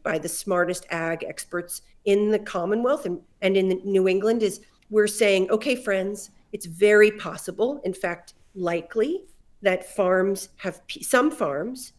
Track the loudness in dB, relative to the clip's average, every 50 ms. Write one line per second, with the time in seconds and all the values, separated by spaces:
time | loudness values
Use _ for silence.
0 | -6 -4 -4 -4 -4 -6 -8 -6 -2 0 2 2 2 0 -2 -6 -6 -8 -6 -4
1 | -4 -4 -4 -6 -6 -10 -10 -12 -12 -8 -8 -8 -8 -8 -10 -12 _ _ _ _
2 | 0 2 2 4 4 2 0 0 -2 -4 -6 -4 -2 0 -2 0 0 0 0 0
3 | -2 -6 -6 -8 -10 _ _ -4 0 2 2 2 2 2 0 -2 -2 0 2 2
4 | 2 2 2 2 2 0 0 2 0 -2 -2 -6 -16 _ _ _ _ -2 2 2
5 | 2 2 2 2 4 4 4 4 2 2 0 0 0 0 -2 -2 -2 -2 -2 -2
6 | -2 -4 -6 -10 -12 -16 _ _ _ -14 -12 -12 -10 -8 -2 2 4 6 8 8
7 | 8 6 6 0 -10 -10 -10 -10 -10 -8 -4 -2 -2 -2 -2 -4 -6 -6 -6 -4
8 | -6 -6 -6 -6 -12 -20 -20 _ _ _ -10 -4 -2 -2 -2 -2 -4 -4 -2 -2
9 | 0 0 -2 -6 -8 -14 -20 _ _ _ _ -2 0 0 0 0 -4 -6 -2 0
10 | 2 4 4 4 2 2 0 -4 -6 -14 _ -10 -10 -10 -10 -10 _ -14 -12 -8
11 | -4 2 2 2 2 2 0 -2 -4 -4 -4 -4 -6 -6 -10 -12 -14 -16 _